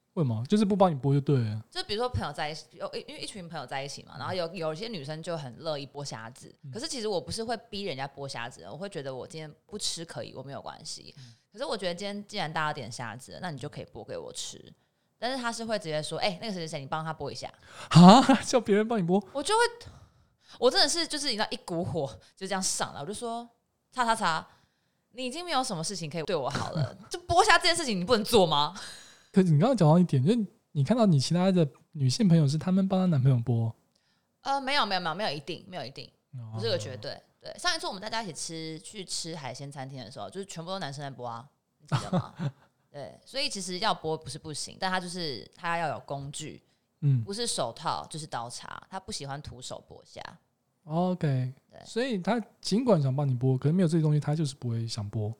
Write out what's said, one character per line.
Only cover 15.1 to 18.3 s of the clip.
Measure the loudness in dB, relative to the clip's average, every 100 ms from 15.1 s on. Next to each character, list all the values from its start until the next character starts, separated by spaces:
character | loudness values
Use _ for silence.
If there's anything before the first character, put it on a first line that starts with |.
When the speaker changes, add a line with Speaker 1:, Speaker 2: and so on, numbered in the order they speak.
| -8
Speaker 2:
但 | -6
是 | -4
他 | -6
是 | -6
会 | -4 -4
直 | -4
接 | -6
说 | -4 -2
，“欸， | -2 -2
那 | -6
个 |
谁 | -6
谁 | -6
谁， | -8
你 | -6
帮 | -6 -6
他 |
剥 | -6 -8
一 | -10
下。” | -12 -16 -20 -14 6
Speaker 1:
啊？ | 12 12 12 10